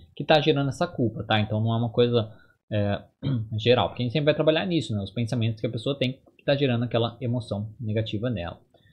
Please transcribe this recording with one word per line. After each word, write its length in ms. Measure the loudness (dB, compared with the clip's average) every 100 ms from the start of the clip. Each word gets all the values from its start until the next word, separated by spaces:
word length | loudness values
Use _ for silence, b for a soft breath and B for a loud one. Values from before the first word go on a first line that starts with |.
| B -4
que 80 |
tá 180 | 4 4
gerando 280 | 4 2 0
essa 160 | -2 -4
culpa, 380 | 0 -2 -2
tá? 160 | 0 2
Então 220 | 2 0
não 120 | 0
é 40 | 0
uma 120 | 0
coisa, 420 | 2 4 2 0 B B B -4
é, 300 | 0 0 -2 -6 _
<clears throat> 360 | -2 -2 -2 0
geral, 320 | 4 4 2
porque 140 | -2
a 20 | -2
gente 60 |
sempre 140 | 0 2
vai 100 | 2
trabalhar 300 | 2 2 2
nisso, 280 | 0 0
né? 80 | -4
Os 100 | -4
pensamentos 500 | -4 -2 0 0 -2
que 60 | -4
a 40 |
pessoa 260 | -4 -4 -2
tem 220 | -2 -4 _ _
que 60 |
tá 120 | -2 2
gerando 280 | 2 2
aquela 340 | 0 0 0 -2
emoção 520 | -4 -4 -4 -6 -6 -8
negativa 500 | -4 -2 -2 -4 -4
nela. 300 | -4 -6 -10 _ _ b